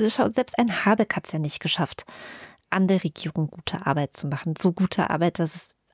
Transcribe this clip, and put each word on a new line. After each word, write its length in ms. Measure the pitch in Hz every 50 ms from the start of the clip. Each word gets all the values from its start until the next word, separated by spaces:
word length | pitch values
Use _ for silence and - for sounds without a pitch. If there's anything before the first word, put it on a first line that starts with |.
| 220 220
schau, 220 | - - 233 -
selbst 280 | 220 - 247 - - -
ein 280 | 240 226 175 - -
Habeck 300 | 196 220 220 208 - -
hat's 180 | 170 - - -
ja 60 | 156
nicht 200 | 156 147 - -
geschafft, 460 | - 160 - - 160 - - - - - - - - - - - - - - _ _ _
an 180 | - 190 190 185
der 160 | 196 180 -
Regierung 460 | 160 - - - 156 - 156 156 151
gute 340 | - 170 - - - - -
Arbeit 300 | - 139 147 143 - -
zu 100 | - - 143
machen. 280 | 147 143 - 165 156 -
So 140 | - 180 170
gute 380 | - 190 - - - 175 -
Arbeit, 260 | 160 156 170 175 - -
dass 160 | 165 160 -
es 220 | - - - - _ _ _